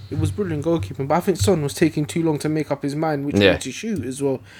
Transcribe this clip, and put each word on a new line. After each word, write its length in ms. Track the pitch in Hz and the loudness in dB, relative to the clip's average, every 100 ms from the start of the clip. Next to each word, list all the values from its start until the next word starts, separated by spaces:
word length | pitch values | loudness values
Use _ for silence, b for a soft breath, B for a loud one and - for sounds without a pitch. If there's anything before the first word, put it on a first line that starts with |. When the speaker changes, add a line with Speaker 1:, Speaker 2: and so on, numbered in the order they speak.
| - | -8
Speaker 1:
It 80 | 151 | -2
was 120 | 156 | -2
brilliant 340 | 196 190 151 | 0 -2 -2
goalkeeping, 440 | 147 165 - 139 139 | 0 0 -2 -6 0
but 60 | 160 | 2
I 40 | |
think 180 | 190 170 | 2 2
Son 240 | 202 175 | 2 2
was 120 | 143 | 0
taking 320 | - 160 156 147 | 2 2 2 -2
too 160 | 175 | 0
long 160 | 165 147 | 0 0
to 80 | 156 | 0
make 220 | 156 147 | -2 -2
up 120 | 139 | -4
his 120 | 143 | -4
mind 300 | 147 160 143 143 | -2 -2 0 0
which 100 | - | 4
Speaker 2:
Yeah. 160 | 196 | 6
Speaker 1:
way 60 | 85 | 4
to 140 | 131 | -2
shoot 320 | 127 220 202 | -8 -4 -4
as 180 | 131 131 | -4 -4
well. 180 | 139 127 B | -2 -2 B